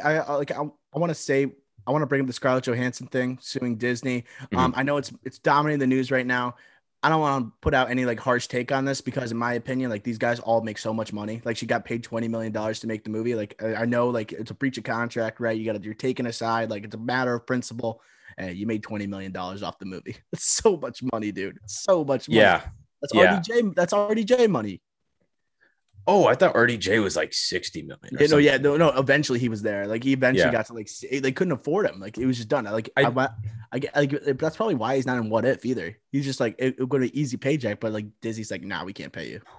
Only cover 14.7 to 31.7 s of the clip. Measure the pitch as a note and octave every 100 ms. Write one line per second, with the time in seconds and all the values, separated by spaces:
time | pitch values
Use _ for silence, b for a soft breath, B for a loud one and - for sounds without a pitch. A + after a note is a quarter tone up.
14.7 | - A#2+ A2+ A#2 A#2 A2 - A#2 A2 A2
15.7 | G#2+ G2 A2 C3 B2+ B2 A#2 A2+ A#2 A2+
16.7 | G#2 G#2 A2 A#2 B2+ B2+ A#2+ - B2+ -
17.7 | A#2 A#2 A2+ b b b b F#2 F2+ G#2+
18.7 | A2 - G#2+ G2+ G2 G2 F#2 F#2 F#2+ F#2+
19.7 | - G2 F#2 - - _ - - - A3+
20.7 | F3 B2+ - B2+ A#2 G#2+ F#2+ F#2+ - -
21.7 | - - F3+ C#3+ C3 - A2+ G2+ E2 -
22.7 | - - _ C#3+ - F3+ F#3 E3+ A#3+ G#3+
23.7 | F3 F3 G#3 G#3 A3 G#3 B3 A3+ D3 G#2+
24.7 | F2+ _ _ _ _ _ _ _ _ _
25.7 | _ _ - - G3 D3 - F3+ - B2
26.7 | A#2 F#2 A2+ F#2+ F2 D2+ - - F#2 -
27.7 | - C#2 - - C3 D3 D3+ D3 C3 C#3+
28.7 | D3 E3 C3 C3+ C#3+ D3 A#2+ B2 A2 G#2+
29.7 | G2+ G2+ A2+ C3 C3+ B2+ A2+ D#2+ - G#2+
30.7 | A#2 G#2 - - C#3 C3+ - F#3 C#3 -